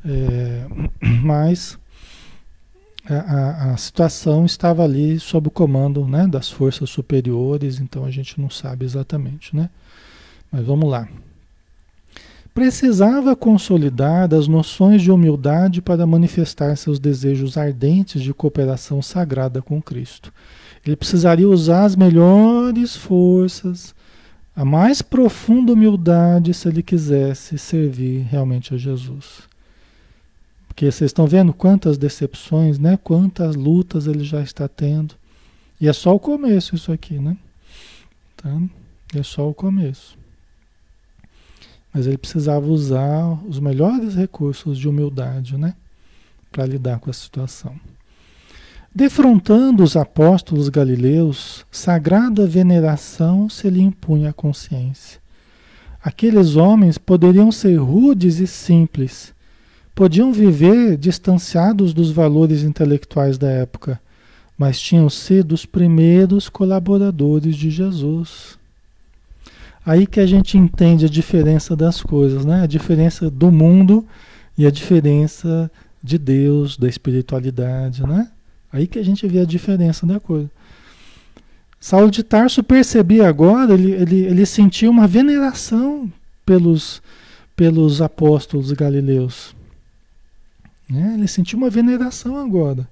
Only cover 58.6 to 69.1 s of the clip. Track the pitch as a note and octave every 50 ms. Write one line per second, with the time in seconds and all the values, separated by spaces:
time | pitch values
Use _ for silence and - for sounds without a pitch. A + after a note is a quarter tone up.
58.6 | - - E3+ E3 E3 D#3 - C#3+ C3 C3 - - - - - _ _ - _ _
59.6 | _ _ _ _ _ _ - - F#3+ F3+ D#3 F#3 B3 C4 B3 G#3 G#3+ G3 D#3+ C#3+
60.6 | D#3+ F3+ G#3+ A#3+ A#3+ A3 E3+ C#3+ C#3+ F#3 E3+ - _ G3 F3+ F3+ F3+ - - E3+
61.6 | E3+ G#3 A3+ G3+ G3 F3 D#3 D#3+ E3+ D#3+ D#3 E3 D#3+ D3+ D3 D3+ D#3+ D#3 D#3 D3
62.6 | D3 D3+ D3 - D#3+ C#3+ C#3+ C#3 - _ - D3+ C#3 C#3 C3+ B2+ C#3+ C3+ C3 B2+
63.6 | B2+ B2 - - - - B2+ - _ _ _ _ _ _ _ _ _ _ _ -
64.6 | C#3+ C3+ C3 - - - F3+ E3+ D#3 C#3+ - - - - F#3+ F#3+ F#3 D3+ E3 D#3+
65.6 | - - - F#3 F3 E3+ E3 D#3+ D#3+ E3 F3 F#3 F#3+ F3+ G3 G3+ - - - -
66.6 | G3 F#3 F#3+ F#3+ F3 F#3+ G3+ G3 G3+ G3+ F3+ D3 C#3+ D3 D3+ D3+ D3 D#3+ D#3+ C#3+
67.6 | D#3 D#3+ D3+ E3 F#3+ G3 F#3 D#3+ C#3 D3 D#3 E3 E3 - - - - - - _
68.6 | _ _ _ _ _ _ _ _ _ _